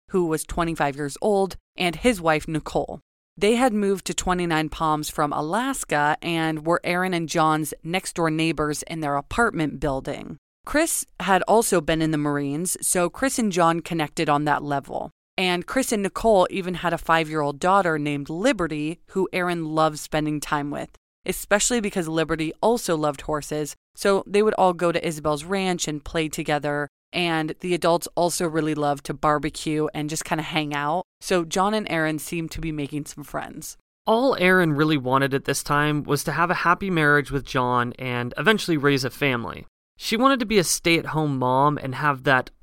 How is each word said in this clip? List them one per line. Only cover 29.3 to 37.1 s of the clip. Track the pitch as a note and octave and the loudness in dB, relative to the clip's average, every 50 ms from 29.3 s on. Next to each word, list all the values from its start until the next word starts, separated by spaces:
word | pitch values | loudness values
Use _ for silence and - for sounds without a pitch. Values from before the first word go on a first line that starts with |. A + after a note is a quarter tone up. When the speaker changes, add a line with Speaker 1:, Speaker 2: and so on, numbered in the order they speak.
| D3+ D3 C#3+ D#3 - - - D#3+ D3+ D3+ D#3 D#3 - | 2 2 0 -4 -6 -4 -4 -2 0 0 0 -2 -2
Speaker 1:
and | D3+ D3+ D3+ | -4 -6 -4
just | D#3+ D#3 - | -6 -6 -4
kinda | - F3 D#3+ D3+ | -2 -2 -2 -2
hang | D3 D#3 D#3 D3+ D3 D3 | -2 -2 -2 -2 -2 -4
out, | C#3+ C#3+ D3 D#3+ F3+ F3+ - _ _ - | -2 -2 0 0 -2 -4 -6 _ _ -4
so | - G3 F3+ E3+ | 0 0 0 0
John | D#3+ - G3 F#3+ G3+ G#3+ | 0 0 0 2 2 2
and | G#3+ G#3 - | 0 -2 -2
Erin | E3 E3 D#3+ D#3 D#3 D3+ | -2 0 0 0 0 -2
seemed | - - - E3+ E3 D#3 | -4 -6 -6 -6 -6 -6
to | - - | -6 -6
be | D#3+ E3 | -6 -4
making | D3+ D3+ C#3+ C#3 - D3 D3 | -4 -4 -6 -6 -6 -8 -8
some | - - - C#3+ | -8 -12 -16 -16
friends. | - - D3+ - - - - E3+ - - - _ _ _ _ _ | -10 -8 -8 -8 -8 -12 -14 -14 -14 -16 -18 _ _ _ _ _
Speaker 2:
All | - A3 A#3 B3+ C#4 A3 - | 2 2 4 4 4 4 4
Erin | F3+ F#3 F#3 F#3 F3+ D#3+ D3 | 4 6 6 6 6 4 4
really | C#3 D#3 D#3 D#3+ C#3+ | 4 4 4 2 2
wanted | B2 B2+ C3 C3+ C3+ C3+ C3 | 2 2 2 2 2 2 0
at | C3+ - | 0 0
this | - C#3 - - | 0 -4 -4 -2
time | - C#3+ D3 D3 D3+ D3 D3 C#3 | 0 2 2 2 2 0 0 0
was | - C#3+ C#3 - | 0 -2 0 0
to | - C#3 | -2 -2
have | D#3 E3+ E3+ | -2 0 0
a | F3 | 0
happy | - - E3+ F3 - G3+ G3 | 0 2 2 2 2 2 0
marriage | F3+ E3 D3+ D3 | 0 2 4 6